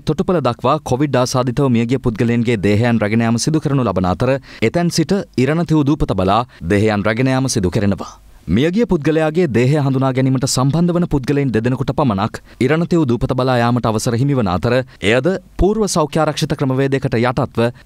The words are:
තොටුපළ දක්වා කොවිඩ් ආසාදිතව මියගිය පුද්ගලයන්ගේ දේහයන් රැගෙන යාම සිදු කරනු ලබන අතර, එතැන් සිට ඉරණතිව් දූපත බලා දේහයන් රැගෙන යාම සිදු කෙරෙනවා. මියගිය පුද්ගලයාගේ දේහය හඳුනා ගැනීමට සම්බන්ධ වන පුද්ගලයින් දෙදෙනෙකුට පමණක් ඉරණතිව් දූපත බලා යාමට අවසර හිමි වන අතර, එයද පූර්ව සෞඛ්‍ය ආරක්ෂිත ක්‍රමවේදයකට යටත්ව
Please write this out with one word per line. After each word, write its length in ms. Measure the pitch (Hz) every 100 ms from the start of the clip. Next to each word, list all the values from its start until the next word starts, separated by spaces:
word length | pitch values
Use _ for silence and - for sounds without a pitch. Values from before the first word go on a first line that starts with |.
| -
තොටුපළ 340 | 156 185 180 127
දක්වා 280 | 117 123 151 -
කොවිඩ් 260 | 123 147 127
ආසාදිතව 440 | 123 131 127 117 139 117
මියගිය 260 | 117 131
පුද්ගලයන්ගේ 540 | 123 107 120 120 117 113 95
දේහයන් 340 | 104 120 113
රැගෙන 220 | 104 113 113
යාම 120 | 117
සිදු 180 | 151 156
කරනු 220 | 147 135 113
ලබන 220 | 92 90
අතර, 180 | 90 123 135 - - 110
එතැන් 240 | 170 175 -
සිට 160 | 156 196 - -
ඉරණතිව් 380 | 127 160 170 156 139
දූපත 260 | 151 - 101
බලා 220 | 92 107 127 - 80
දේහයන් 320 | 101 107 104 101
රැගෙන 240 | 110 131
යාම 140 | 131 135 117
සිදු 180 | 90
කෙරෙනවා. 380 | 113 101 92 - - - - -
මියගිය 400 | 98 156 190 240
පුද්ගලයාගේ 580 | 175 147 156 156 165 175 113
දේහය 240 | 127 151 139
හඳුනා 280 | 131 135
ගැනීමට 340 | 131 131 131 131
සම්බන්ධ 420 | - 135 156 180
වන 160 | 175 175 147
පුද්ගලයින් 360 | 127 139 139 113
දෙදෙනෙකුට 400 | 117 127 - 135
පමණක් 440 | 139 98 92 - - - 127
ඉරණතිව් 360 | 160 170 170 147
දූපත 280 | 120 131 123
බලා 180 | 127 123
යාමට 260 | 117 120 117
අවසර 300 | 110 - 117
හිමි 160 | 143 135
වන 160 | 101
අතර, 200 | 90 120 127 127 - 98
එයද 160 | 123 143 185 - -
පූර්ව 320 | 180 214 202 175
සෞඛ්‍ය 260 | 151 165
ආරක්ෂිත 360 | 156 147 151 156
ක්‍රමවේදයකට 640 | 135 131 139 135 131 120
යටත්ව 480 | 120 127 127 - 117 -